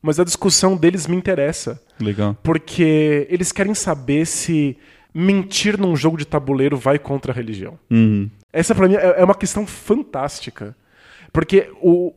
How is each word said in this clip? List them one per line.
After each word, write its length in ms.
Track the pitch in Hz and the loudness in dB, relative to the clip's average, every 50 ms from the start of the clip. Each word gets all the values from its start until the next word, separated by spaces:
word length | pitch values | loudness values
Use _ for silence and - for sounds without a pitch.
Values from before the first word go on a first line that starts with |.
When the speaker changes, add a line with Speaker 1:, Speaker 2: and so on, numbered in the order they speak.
Speaker 1:
mas 180 | - 156 151 156 | -2 -2 0 0
a 40 | 180 | 0
discussão 520 | 170 - - - 196 170 - - 185 196 | 0 -2 -2 0 0 2 2 2 2 2
deles 300 | 180 151 170 180 190 151 | 4 4 4 4 0 -4
me 100 | 147 175 | -2 -4
interessa. 640 | 185 180 - 190 143 139 147 165 - - - - - _ _ _ _ | -2 -2 -2 -2 0 -2 -2 -4 -6 -10 -10 -12 -12 _ _ _ _
Speaker 2:
Legal. 380 | 117 104 101 101 101 101 104 - | -4 -4 -2 -2 -2 -2 -2 -4
Speaker 1:
Porque 840 | _ 156 165 160 - - - - 170 160 156 156 156 151 147 147 143 - | _ -2 -2 -2 -2 -6 -2 0 2 4 4 2 2 2 0 0 -2 -2
eles 200 | 175 175 185 - | -2 -2 -2 -4
querem 240 | - - 196 196 214 | -2 -2 -2 -2 -2
saber 520 | - - 190 160 143 127 123 139 151 165 | -4 -2 -4 -4 -4 -2 -2 0 0 0
se 500 | 165 - - - - 170 156 147 139 127 _ _ _ _ _ _ _ _ | -2 -4 -6 -4 -2 0 0 0 -2 -4 _ _ _ _ _ _ _ _
mentir 640 | 160 175 190 196 196 190 196 - - - 208 208 190 | 0 2 2 2 2 0 -2 -6 -2 -2 0 0 0
num 160 | 202 185 170 | 0 0 0
jogo 220 | 139 123 165 165 160 | 2 0 0 0 0
de 80 | 147 | -8
tabuleiro 500 | - - 151 135 131 139 131 135 143 143 | -4 -4 -4 -2 -2 0 0 0 0 0
vai 220 | 131 - 135 143 147 | 0 0 0 0 0
contra 340 | 143 - 139 139 - - | -2 -6 -8 -6 -6 -8
a 20 | 123 | -8
religião. 440 | 127 117 113 107 98 92 98 - - _ _ | -8 -8 -10 -10 -10 -12 -14 -14 -18 _ _
Speaker 2:
Uhum. 380 | 123 113 113 110 107 101 101 107 - _ _ _ | 2 4 4 4 2 0 -2 -6 -8 _ _ _
Speaker 1:
Essa 220 | - 160 170 - 226 | -4 -4 -2 0 2
pra 140 | 190 190 185 | 2 4 4
mim 60 | 196 | 4
é, 260 | 208 - 277 - - | 2 2 2 4 4
é 40 | 208 | 4
uma 100 | 202 202 | 4 4
questão 320 | 202 - 185 - 208 214 | 0 0 -6 -4 -6 -8
fantástica. 1120 | 190 - - - - 202 269 294 - - 135 135 143 - - - - - - 107 104 - _ _ _ _ _ _ - - - - - | -8 -12 -20 -4 -2 -2 -2 -2 -6 -8 -6 -6 -6 -8 -10 -16 -16 -14 -14 -16 -16 -16 _ _ _ _ _ _ -20 -20 -20 -20 -2
Porque 360 | _ 156 160 - - 190 - - - - | _ -2 0 4 2 2 2 2 -10 0
o, 320 | - 180 170 175 180 170 - | 4 4 4 4 2 -4 -6